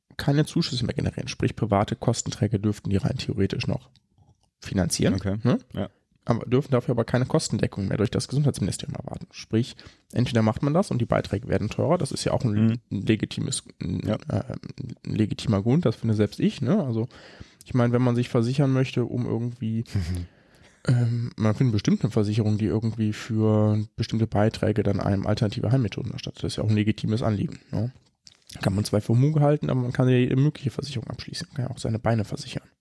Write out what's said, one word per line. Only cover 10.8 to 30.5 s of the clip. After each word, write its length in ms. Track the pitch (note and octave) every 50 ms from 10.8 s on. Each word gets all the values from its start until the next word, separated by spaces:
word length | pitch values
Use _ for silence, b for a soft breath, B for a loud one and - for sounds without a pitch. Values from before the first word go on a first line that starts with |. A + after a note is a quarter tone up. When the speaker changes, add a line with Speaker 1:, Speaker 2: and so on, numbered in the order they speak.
| G#3 -
Speaker 1:
und 100 | C3+ B2
die 60 | A2+
Beiträge 420 | - - - - - - G#2 A#2 -
werden 220 | - F#2+ G2 G#2+
teurer, 260 | - - A2 B2 E3
das 160 | F3+ - - -
ist 120 | - -
ja 80 | - -
auch 120 | B2 -
ein 220 | A2+ G#2 G#2 A2 A2+ A2 A#2 _ -
Speaker 2:
Mhm. 100 | G#2 G2+
Speaker 1:
legitimes, 640 | G#2 A2+ A2 G#2+ - - - - G#2+ - - - - - - - -
ein, 240 | E2 F#2+ G2 -
Speaker 2:
Ja. 100 | - G#2+ - - D#3
Speaker 1:
äh, 260 | C3 G#2 - - - - - - - - - - - - -
ein 80 | - -
legitimer 460 | G#2 G#2+ G#2 B2 - - - A2 G2 G2
Grund, 240 | A#2 B2+ E3 F3+
das 100 | B2 A2+
finde 180 | - - A2+ G#2+
selbst 240 | G#2 G#2 G2+ - -
ich, 220 | - G3 G#3+ -
ne? 240 | B2 A2+ E3+ A3 E3
Also, 240 | C3 A2+ A2+ A2+ - B B B B B B B B B B B
ich 80 | - -
meine, 220 | B2 A#2+ A#2+ A#2+
wenn 80 | A#2+ B2+
man 120 | B2 A#2+
sich 140 | A#2+ B2 -
versichern 420 | - B2+ A2+ A#2 C3 C#3 D3 C3+
möchte, 360 | C3+ C3 C3 B2+ - B2+ A#2+
um 180 | - - B2 A#2+
irgendwie, 600 | A2 A2 A2+ A#2+ B2 A#2+ - A2+ A2 A2 A2+ A2+
Speaker 2:
<laughs> 420 | - - G2+ F2 D#2+ F2+ F2+ F2 b b b b b b b b b b b -
Speaker 1:
ähm, 440 | - C3 A#2+ A#2+ A#2 A#2+ A#2+ A#2 A#2+ -
man 180 | - A2 G#2+ G#2
findet 180 | - C3+ B2+ G#2+
bestimmt 300 | G#2 - - G3 G#3 -
eine 60 | A2+
Versicherung, 480 | - A2+ G#2+ G2+ G#2+ A2+ G#2+ G#2+ G#2+ G#2
die 80 | A2
irgendwie 480 | F#2+ D2+ A2 A2+ A2+ A2 A2+ A2 G#2+ G#2
für 680 | - - - A2+ A2 A2 G#2+ G#2+ G#2+ G#2+ G#2+ G#2+ G#2+ G#2+ - _
bestimmte 300 | - A2+ - - A2+ A2
Beiträge 560 | G#2+ - G#2 G#2 A2+ - - - G2+ G#2 G#2+ G2
dann 180 | G2 G2 F#2+
einem 260 | - G2 G2+ G2 -
alternative 460 | - G#2+ - A#2 G#2 - A2 G2+ G#2 A#2+
Heilmethoden 400 | C3+ B2 - - - - - -
erstattet. 320 | - - - - - -
Das 80 | G#2+ -
ist 40 |
ja 80 | - -
auch 40 | G#2
ein 80 | A2
legitimes 460 | G#2+ G#2+ G#2 G#2+ - - A2 A2 A2+ -
Anliegen, 380 | - G#2+ G2 - D#3+ - - _ - -
ne? 200 | G#2 G#2+ B2+ - - _ _ _ _ _ - _ _ _ - - - -
Kann 120 | - F#2+
man 100 | G2+ G2+
zwar 160 | - - G#2
für 140 | G#2+ - A2+
Muge 260 | A#2+ C3 D3 D#3 D3+
halten, 300 | C#3+ C#3+ D3+ D3 - D3
aber 100 | C3 C3
man 120 | B2 B2 A#2+
kann 160 | - C3 B2+
ja 80 | B2+
jede 180 | B2 B2+ B2+ C3
mögliche 340 | C3 C#3 D3+